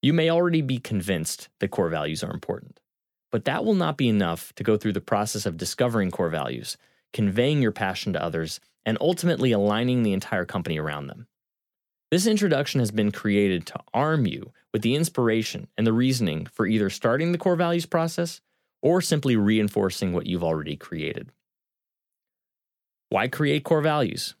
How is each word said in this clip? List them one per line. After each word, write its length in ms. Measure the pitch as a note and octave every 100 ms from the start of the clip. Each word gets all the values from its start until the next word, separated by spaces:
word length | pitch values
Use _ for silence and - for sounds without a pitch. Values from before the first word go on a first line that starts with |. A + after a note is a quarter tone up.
You 100 | B2+
may 160 | E3 D#3+
already 320 | E3 F3 E3
be 160 | C#3 B2+
convinced 720 | - G#2+ F2+ F2+ D#2+ - - _
that 100 | G2+
core 180 | - F2
values 340 | D#2+ D2+ D#2
are 120 | F2+
important, 460 | - - - - - _ _ _ _ _
but 140 | A#2+ -
that 180 | -
will 100 | G#3+
not 220 | G3+ E3 D3
be 140 | B2
enough 420 | G#2+ F2+ E2 - -
to 60 |
go 140 | G#2 G#2+
through 160 | A2
the 80 | G2
process 460 | - G#2 G#2 G#2+ G2+
of 100 | E2
discovering 540 | F2+ - B2 A2+ F#2+
core 180 | - F2
values, 480 | D#2 C2 B1 - - _ _ _
conveying 480 | - G#2 G2 B2+ D3+
your 100 | A#2+
passion 400 | G2+ G2 F#2 -
to 100 | E2+
others, 380 | E2+ E2 D#2+ - _ _
and 140 | - A2
ultimately 520 | D#3 F3+ E3+ E3 C3
aligning 500 | A2 G2+ G#2 B2 B2+
the 100 | A2
entire 320 | F#2+ - G2+
company 340 | F2 G2+ E2+ D#2
around 280 | D#2 D2 C#2
them. 200 | - A#2+ _ _ _ _ _ _ _ _
This 160 | F3 G3+
introduction 520 | G#3+ G3+ C#3+ C#3+ C#3
has 100 | A2+
been 180 | G#2+ G#2
created 560 | G2+ A2 G2+ G2+ F2+ -
to 140 | - -
arm 340 | A2 D3 D#3+ A2
you 260 | - F#2+ _ _
with 100 | A2+
the 120 | A#2
inspiration 720 | C3+ D#3+ - A#2 A2+ A2 - G2+ -
and 100 | A2+
the 60 |
reasoning 540 | A2 B2+ B2+ G#2 D#2 -
for 200 | - G2+
either 220 | A2 G2+
starting 440 | - A#2 C3 E3
the 60 | F3
core 180 | F#3+ F3
values 300 | E3+ E3+ E3
process 560 | E3+ E3 E3 E3+ - _ _ _ _
or 200 | C#3 F3
simply 340 | F3 D#3 C#3
reinforcing 760 | A#2 G2+ G#2+ G#2 G#2 G2 - F#2+
what 140 | F2 -
you've 180 | F2
already 320 | E2 D#2+ D2+ C#2+
created. 560 | - D#2 D#2 - - _ _ _ _ _ _ _ _ _ _ _ _ _ _ _ _ _ _
Why 200 | G2 A#2
create 360 | - D3+ D3
core 160 | C#3+ D#3+
values? 540 | D3+ D3+ A#2+ - - -